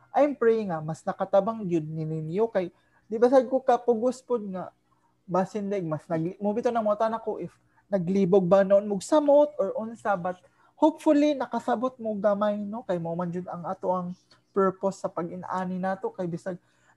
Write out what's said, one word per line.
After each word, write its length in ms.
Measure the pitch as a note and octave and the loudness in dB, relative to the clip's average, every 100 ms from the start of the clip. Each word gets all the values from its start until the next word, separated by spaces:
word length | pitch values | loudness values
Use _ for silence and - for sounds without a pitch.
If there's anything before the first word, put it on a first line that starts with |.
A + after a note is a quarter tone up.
| _ | _
I'm 240 | - D4 | 2 2
praying 400 | C4 A3+ A3+ G3+ | 2 2 2 0
nga, 80 | D#3+ | -4
mas 240 | D#3 D#3+ - | -6 -6 -8
nakatabang 560 | - F#3+ G3 G3 A3+ | -6 0 2 2 -2
gyud 240 | F#3 E3+ D#3 | -2 -2 -2
ni 160 | D#3+ | -6
ninyo, 480 | D#3 D#3+ D#3 F3+ A3+ | -6 -6 -4 -2 -2
kay, 240 | G#3 F3+ - _ _ _ | -2 -4 -8 _ _ _
di 80 | |
ba 160 | G#3+ B3 | 0 4
sad 160 | C4+ B3+ | 4 4
ko 160 | C4 | 0
kapugos 560 | C4 A#3+ - A3 B3 B3 | 2 2 2 0 0 -4
pod 240 | - A#3+ G#3 | -4 -6 -4
nga, 240 | F#3 D#3+ - _ _ _ _ | -10 -12 -18 _ _ _ _
basin 480 | - F3+ F#3 G#3+ G3 | -4 -2 -2 -4 -4
dag, 160 | G3+ E3 | -4 -4
mas 160 | D3+ - | -6 -4
nag-, 240 | E3 E3 - | -4 -4 -4
mo 80 | G3+ | -4
bitaw 240 | G#3+ A#3+ | -2 -2
na 80 | A#3 | 0
mo, 80 | G#3+ G#3 | 0 0
tana 240 | A3+ A3 | -2 -2
ko, 160 | - - | -6 -8
if 160 | F3 - _ _ _ | -10 -14 _ _ _
naglibog 560 | G3 E3+ G3 F#3 G3 | -2 0 2 4 4
ba 240 | F3 G3 G3 | 6 4 6
noon 240 | G3+ G#3 | 4 2
mog 160 | G3 - | -4 2
samot, 480 | D4+ D4 C#4+ D4 | 2 6 6 6
or 160 | - G3 F3+ | 0 -4 -4
unsa, 400 | A3 A#3 A3 G3 | -8 -6 -4 -2
but 240 | F3+ F3+ _ _ _ | -4 -8 _ _ _
hopefully, 640 | _ D#4 D#4 D#4+ D4 D4 C#4 | _ 2 4 2 4 4 0
nakasabot 560 | A#3 A#3 - A3 B3+ - | -4 -4 -2 -2 -4 -6
mo 80 | A3 G#3 | -6 -2
gamay, 400 | G#3 G3+ G#3 G#3 | 0 0 0 -2
no, 240 | G3+ A3 | -6 -8
kay 160 | - F3+ | -6 -4
mao 160 | E3 | -4
man 160 | E3+ F3+ | -4 -6
jud 160 | F3 F3+ | -6 -8
ang 160 | E3+ E3+ | -10 -8
ato 160 | F#3+ F#3+ | -6 -4
ang 160 | F3+ F3+ F3+ _ _ _ | -4 -4 -10 _ _ _
purpose 480 | G3+ F#3+ F#3 G3 F#3+ | 0 0 0 -4 -4
sa 80 | F#3 | -8
pag-inani 720 | E3+ E3 F3+ - F#3 F#3 F3+ | -6 -8 -10 -8 -6 -4 -4
nato, 320 | F#3+ F#3+ - | -4 -4 -8
kay 160 | - F3+ | -8 -8
bisag, 320 | E3 G3 F3+ _ _ _ | -8 -8 -12 _ _ _